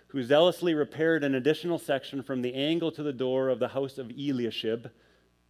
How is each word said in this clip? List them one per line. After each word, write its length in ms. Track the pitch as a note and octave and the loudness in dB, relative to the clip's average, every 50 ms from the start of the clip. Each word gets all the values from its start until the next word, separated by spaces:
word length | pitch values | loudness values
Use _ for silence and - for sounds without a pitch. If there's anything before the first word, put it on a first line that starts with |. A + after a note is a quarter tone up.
| _ _ | _ _
who 140 | - C3+ B2 | -6 -6 2
zealously 500 | A#2 C#3 D3+ E3+ F3+ E3+ - E3+ F3 D#3+ | 4 6 6 8 6 4 2 0 0 2
repaired 520 | D3+ C#3+ - - C#3+ D#3+ E3 E3 D#3 C#3+ | 2 0 -2 -2 0 2 2 2 2 2
an 100 | C#3 C3+ | 2 0
additional 440 | C3 B2 C#3+ D#3 - - F3 E3+ D#3 | 2 2 2 2 2 0 -4 -4 -4
section 440 | - - C#3+ C3+ - - - C#3 B2 | -2 -2 -2 -2 -2 -6 -8 -8 -6
from 200 | - C#3 B2+ B2 | -4 -4 -2 -2
the 120 | B2 B2 | -4 -2
angle 380 | C3 C#3 D3+ E3 E3+ E3 D#3+ D#3+ | -2 0 0 0 0 0 -2 -4
to 100 | D3+ D3+ | -4 -4
the 100 | D3 C3+ | -6 -2
door 360 | A#2 C3 B2+ B2+ C3 C3 C3 | -2 0 0 0 2 2 0
of 100 | B2+ A2+ | 0 0
the 100 | A#2+ B2 | -2 -2
house 300 | A#2+ C3+ C#3 C3+ C3 - | -2 -2 -4 -4 -6 -10
of 120 | C3 A2 | -12 -12
Eliashib." 800 | B2 C#3+ C#3+ C#3+ C#3 B2 A#2+ A2 G#2+ - - A2 A2+ A#2+ A#2 B2+ - _ _ _ _ _ _ _ _ _ _ | -10 -6 -2 -2 0 0 0 -2 -2 -2 -2 -2 -2 -4 -6 -12 -18 _ _ _ _ _ _ _ _ _ _